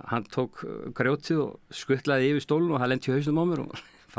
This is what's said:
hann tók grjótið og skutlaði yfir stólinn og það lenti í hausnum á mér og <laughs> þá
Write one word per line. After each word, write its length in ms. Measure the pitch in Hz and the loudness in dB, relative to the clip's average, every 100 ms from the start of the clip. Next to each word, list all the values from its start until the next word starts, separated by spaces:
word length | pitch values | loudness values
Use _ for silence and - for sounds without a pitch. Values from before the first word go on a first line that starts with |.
| - | -4
hann 160 | 117 | -4
tók 400 | 101 - 127 - - - - - | -2 -4 -4 -6 -10 -10 -6 -2
grjótið 460 | 127 143 - 160 | 0 0 0 0
og 160 | 123 - - | -2 -6 -16
skutlaði 640 | - - 135 143 135 135 | -6 -2 0 2 2 4
yfir 100 | 147 | 2
stólinn 300 | - 151 170 | 2 2 2
og 60 | 139 | 2
það 80 | 123 | 2
lenti 200 | 131 - | 0 2
í 20 | |
hausnum 240 | 131 147 156 | 0 2 2
á 60 | 175 | 2
mér 140 | 151 | 0
og 140 | - - - | -4 -10 -16
<laughs> 200 | - | -20
þá 40 | - | -8